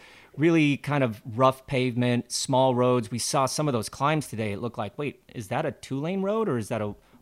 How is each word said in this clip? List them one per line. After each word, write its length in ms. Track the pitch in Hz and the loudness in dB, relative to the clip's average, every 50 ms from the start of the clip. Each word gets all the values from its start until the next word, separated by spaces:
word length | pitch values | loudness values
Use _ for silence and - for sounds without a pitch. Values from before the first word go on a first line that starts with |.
| - - - - - - - | -14 -20 -20 -20 -20 -12 -4
really 400 | 139 151 170 165 165 151 143 139 | 0 2 4 6 6 4 4 2
kind 260 | - - 135 147 143 | 0 -2 -2 0 2
of 180 | 131 117 107 - - 123 107 | 2 0 -2 -4 -10 -6 0
rough 320 | 120 131 131 131 - - | 4 4 4 4 2 -4
pavement, 640 | - 143 127 127 127 113 120 123 123 120 120 - - | -4 -2 0 0 0 0 0 2 2 2 0 -2 -4
small 420 | - - - - 135 127 131 131 123 | -6 -6 -2 0 2 4 4 4 4
roads. 360 | 120 123 127 123 123 110 101 | 4 4 4 4 2 0 -2
We 80 | 123 113 | -6 -6
saw 280 | - - - 143 135 | -4 -2 0 0 0
some 220 | 123 - - 151 147 | 0 0 -2 -2 0
of 40 | |
those 160 | 123 110 101 - | 0 -2 -2 -4
climbs 400 | - - 135 147 160 156 - - | -4 -2 0 0 0 0 -2 -4
today. 240 | - 107 110 104 | -6 -6 -4 -4
It 80 | 101 98 | -4 -6
looked 180 | 120 113 - 120 | -6 -8 -6 -6
like, 180 | 107 101 - | -8 -8 -6
wait, 240 | - 147 131 - - _ - - | -6 -6 -8 -8 -10 _ -16 -14
is 140 | 123 104 - | -12 -8 -6
that 180 | 120 143 165 | -4 -4 -2
a 60 | 139 | -4
two-lane 500 | - - - - 135 135 147 170 196 190 | -6 -8 -8 -8 -6 -4 -4 -4 -2 -2
road 260 | 190 196 214 226 220 196 | -2 0 0 0 0 0
or 100 | 127 117 | 0 -2
is 100 | 101 - | -2 -2
that 120 | 120 110 | -4 -4
a 140 | 107 104 101 - _ _ - - | -4 -4 -6 -10 _ _ -20 -14